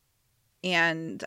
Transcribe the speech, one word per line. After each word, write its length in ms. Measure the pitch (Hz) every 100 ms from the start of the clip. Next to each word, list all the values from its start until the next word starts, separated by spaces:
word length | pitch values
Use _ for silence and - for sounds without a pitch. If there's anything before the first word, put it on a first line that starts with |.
| _ _ _ _ _ _
And 580 | 185 175 165 160 165 -